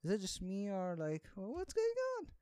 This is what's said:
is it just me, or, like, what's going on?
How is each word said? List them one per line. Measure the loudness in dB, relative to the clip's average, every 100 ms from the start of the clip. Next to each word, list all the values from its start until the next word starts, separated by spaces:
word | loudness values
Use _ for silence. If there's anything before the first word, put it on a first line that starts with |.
is | 4
it | 2
just | 2 -4
me, | -2 0 0
or, | 0 0 0
like, | 0 -2 -6
what's | -10 -6 -4 -2
going | 2 2 4 2 0
on? | -4 -12